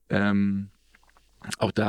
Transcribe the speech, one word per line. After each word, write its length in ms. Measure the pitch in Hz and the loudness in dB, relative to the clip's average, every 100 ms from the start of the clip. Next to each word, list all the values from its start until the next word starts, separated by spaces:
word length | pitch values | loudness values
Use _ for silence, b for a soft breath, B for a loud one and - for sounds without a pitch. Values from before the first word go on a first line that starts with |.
| - | -4
ähm, 600 | 98 101 101 101 98 101 _ _ _ _ _ _ _ - - | 0 2 2 2 0 -6 _ _ _ _ _ _ _ -12 -4
auch 120 | 104 | -2
da 140 | - | 2